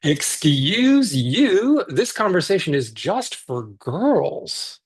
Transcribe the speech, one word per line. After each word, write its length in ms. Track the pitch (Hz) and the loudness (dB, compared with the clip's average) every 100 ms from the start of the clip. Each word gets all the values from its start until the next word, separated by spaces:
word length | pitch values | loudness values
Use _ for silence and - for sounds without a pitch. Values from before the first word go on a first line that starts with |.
Excuse 1120 | 147 147 - - 156 139 135 214 254 277 247 | 0 0 -2 0 2 2 2 2 4 4 2
you, 720 | 139 123 156 277 190 240 294 - | 0 0 2 4 4 2 0 0
this 240 | 143 240 | -2 -2
conversation 600 | - 214 180 - 196 165 | 0 0 2 2 0 0
is 180 | 143 120 | -2 -2
just 440 | 110 139 226 - - | -6 -4 -2 -4 -12
for 280 | - 123 | -8 -8
girls. 1160 | 110 101 - 135 262 233 - - - - - - | -8 -12 -8 -2 2 2 0 -4 -10 -10 -12 -14